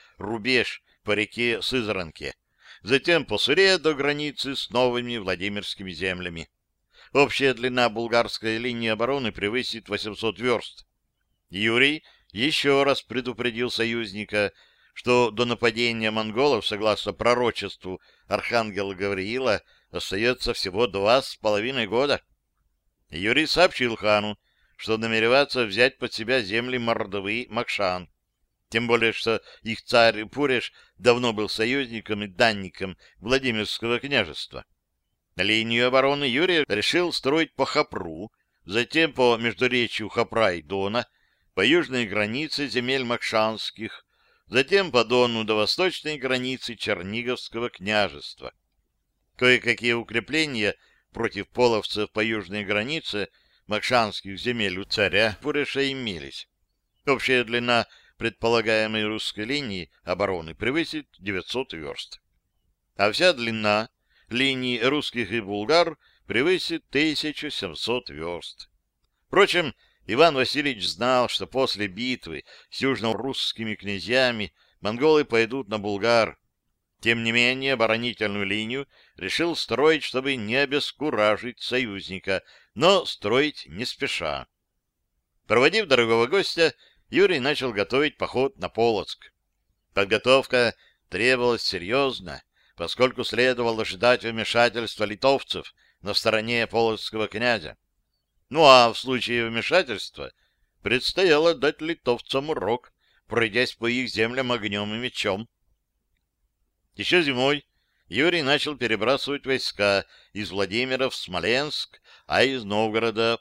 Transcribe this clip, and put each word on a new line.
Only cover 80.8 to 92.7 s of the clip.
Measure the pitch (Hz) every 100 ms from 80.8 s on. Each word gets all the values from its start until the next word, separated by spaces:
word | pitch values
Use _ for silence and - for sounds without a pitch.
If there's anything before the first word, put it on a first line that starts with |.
| - - 147 120 107 101 120 120
союзника, | - 123 123 98 87 92 - 92 - - _ -
но | 160 196 139
строить | - 104 120 151 - 73
не | 80 123
спеша. | - 143 - 80 69 60 _ _ _ _ _ _ _ _ _ -
Проводив | 110 135 202 196
дорогого | 131 117 113 117
гостя, | 196 175 - 165 - _ _ _
Юрий | 143 196 165
начал | 123 - 131
готовить | 104 98 127 151 -
поход | 92 120 135 -
на | 90
Полоцк. | - 117 104 82 - - _ _ _ _ _ _
Подготовка | - 98 107 120 135 127 127 117 - _ _ _
требовалась | 90 120 131 123 117
серьёзно, | - 92 87 127 139 107 90 69 - _ _